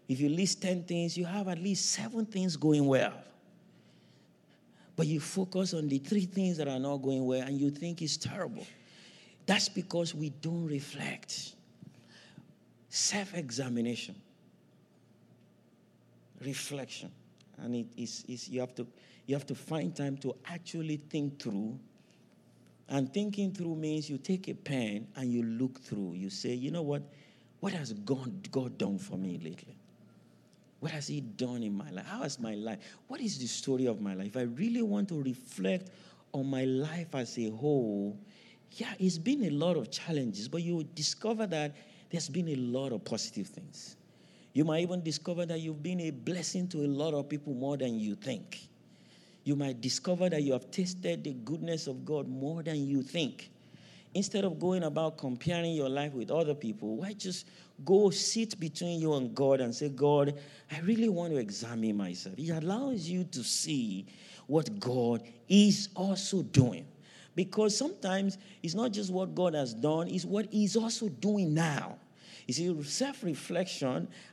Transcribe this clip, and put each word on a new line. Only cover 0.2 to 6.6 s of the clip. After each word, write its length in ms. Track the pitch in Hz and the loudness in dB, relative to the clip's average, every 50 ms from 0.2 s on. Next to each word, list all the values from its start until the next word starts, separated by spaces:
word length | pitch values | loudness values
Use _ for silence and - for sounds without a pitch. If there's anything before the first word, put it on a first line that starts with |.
| 147 143 | 2 2
list 340 | 151 170 196 175 - - - | 4 4 4 2 2 0 0
ten 200 | 185 185 180 165 | 0 0 0 -2
things, 340 | - 175 170 170 170 170 | -2 0 0 0 0 0
you 80 | 175 180 | -2 -2
have 220 | 170 185 208 202 | -2 -2 -2 -2
at 160 | 185 175 165 175 | -2 -2 -2 0
least 280 | 202 196 175 - - | 0 0 2 2 0
seven 360 | - - 208 226 233 226 220 | 0 0 -2 -4 -2 -2 -2
things 300 | 214 - 190 185 185 160 | -2 0 0 0 0 0
going 280 | - - 156 151 147 143 | 4 6 6 6 8 8
well. 280 | 139 135 127 107 104 - - - - - - - - - - - - - - - - - - - - - - - - _ _ _ _ - _ _ _ _ - - - - | 6 6 6 6 4 0 -4 -12 -18 -20 -20 -20 -20 -20 -20 -20 -20 -20 -20 -20 -20 -20 -20 -20 -20 -20 -20 -20 -20 _ _ _ _ -20 _ _ _ _ -20 -20 -10 0
But 100 | - 160 | 0 2
you 140 | 151 160 147 | 2 2 0
focus 520 | 143 - - 190 185 180 - 185 190 180 - | -2 -2 -2 -2 -2 0 0 0 0 0 0
on 140 | 160 156 | 0 0
the 120 | 147 139 139 | 2 2 0
three 280 | 139 - 220 208 180 | 2 2 2 2 2
things 300 | 180 - 190 190 185 175 | 2 2 2 2 2 2
that 100 | 156 | 2